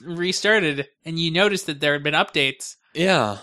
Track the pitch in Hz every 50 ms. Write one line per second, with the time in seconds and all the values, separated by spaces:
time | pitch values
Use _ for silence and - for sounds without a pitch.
0 | 120 156 175 170 175 185 170 - - 202 220 220 185 156 143 139 139 - _ _
1 | _ 160 165 165 170 165 160 175 202 208 202 180 - - 151 139 147 147 143 147
2 | 143 147 151 156 196 - - 156 139 135 131 - - - - - _ _ _ 147
3 | 175 190 190 156 120 107 101 98